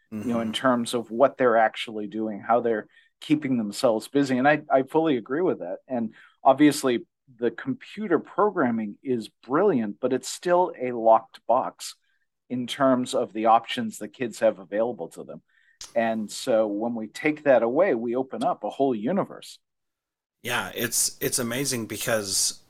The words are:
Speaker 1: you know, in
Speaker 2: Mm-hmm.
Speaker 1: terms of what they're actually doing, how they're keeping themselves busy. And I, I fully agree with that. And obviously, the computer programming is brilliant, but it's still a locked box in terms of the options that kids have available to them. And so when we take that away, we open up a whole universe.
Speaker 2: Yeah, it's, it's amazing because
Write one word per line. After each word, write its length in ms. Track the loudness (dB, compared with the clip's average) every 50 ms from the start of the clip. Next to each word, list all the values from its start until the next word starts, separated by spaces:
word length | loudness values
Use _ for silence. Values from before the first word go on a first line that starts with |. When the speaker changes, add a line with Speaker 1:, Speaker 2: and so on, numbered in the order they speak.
| _ -14
Speaker 1:
you 140 | -12 -8 -6
know, 140 | -4 -2 -2
in 80 | -2 -4
Speaker 2:
Mm-hmm. 40 | -4
Speaker 1:
terms 400 | 0 2 2 2 2 0 -2 -4
of 180 | -4 -4 -4
what 260 | 0 4 4 4 4 4
they're 200 | 2 4 6 6
actually 500 | 4 2 0 -4 -12 -10 -8 -10 -8 -8
doing, 320 | -6 -6 -4 -4 -6 -6
how 220 | -2 2 2 2
they're 260 | 2 2 0 -2 -4 _ _ _ _ _ _ -12
keeping 380 | -2 0 0 0 0 0 -2 -2
themselves 500 | -2 -4 -4 0 2 2 2 2 -2 -2
busy. 300 | 0 0 0 2 0 2
And 100 | 4 2
I, 140 | 2 2 0 2
I 120 | 2 2 2
fully 340 | 2 0 0 2 2 0 0
agree 240 | -2 -4 -4 -2
with 180 | 0 0 -2 -2
that. 180 | -4 -8 -10 -10 _ -6
And 260 | -6 -4 -4 -6 -8 -12 -20 -20 _ _ 4
obviously, 600 | 4 6 6 6 6 6 4 0 0 0 0 -2 _ _ _ _ _ -10 -4
the 140 | -4 -4
computer 680 | -4 -4 -6 -6 -6 -6 -8 -16 -12 -10 -4 0 0 0
programming 800 | -2 -2 -2 0 0 0 2 0 0 0 0 -2 -4 -6 -8 -10 -4
is 260 | -4 -4 -4 -4 -8
brilliant, 680 | _ _ _ -2 0 2 2 4 2 2 0 -2 -6 -4
but 140 | -2 -2 -2
it's 160 | -2 -4 -6
still 440 | -12 -6 -2 2 2 2 2 2 -2 -6
a 120 | -6 -6
locked 540 | -4 0 4 6 6 6 4 0 -20 -10 _ 0
box 480 | 2 2 0 -2 -8 -12 -16 -16 -16 _ _ _ _ _ _ _ _ _ _ -10
in 180 | -8 -8 -6 -6
terms 460 | -2 2 2 4 4 2 0 -2 -2
of 200 | -2 -4 -2 -4
the 140 | 0 4 4
options 520 | 4 4 4 0 -6 -6 -6 -6 -8 -10
that 100 | -14 -14
kids 300 | _ -6 -8 -6 -4 2
have 200 | 2 2 2 0
available 500 | -6 -6 -2 -2 -2 -2 -4 -8 -10 -12
to 140 | -12 -16 -16
them. 180 | -16 -16 -18 _ _ _ _ _ _ _ -20 -14 -4 -2
And 360 | 0 0 0 0 -2 -4 -8
so 360 | -8 -8 -2 0 2 2 2 2
when 280 | 0 -2 -4 -4 -4
we 120 | -6 -8 -10
take 360 | -8 -2 -2 -2 -2 0 2
that 200 | 4 4 4 4
away, 320 | 2 2 2 2 2 2
we 200 | -2 -2 -2 -2
open 280 | -4 -4 -6 -6 -4 -2
up 200 | -2 -4 -4 -6
a 60 | -8
whole 260 | -4 0 0 0 0
universe. 640 | 0 -2 -2 -2 -2 -2 -4 -8 -18 -18 -20 -20 -20 _ _ _ _ _ _ _ _ _ _ _ _ _ _ _ _
Speaker 2:
Yeah, 300 | -8 -4 -4 -4 -4 -4 -6
it's, 420 | -6 -6 -4 -2 -2 -2 -2 -4 -4
it's 180 | -6 -4 -2 -2
amazing 460 | -4 -4 -4 -4 -4 -2 -4 -4 -4 -6
because 720 | -8 -8 -4 -2 -2 -2 -2 -2 -2 -2 -2 -2 -4 -8 _ _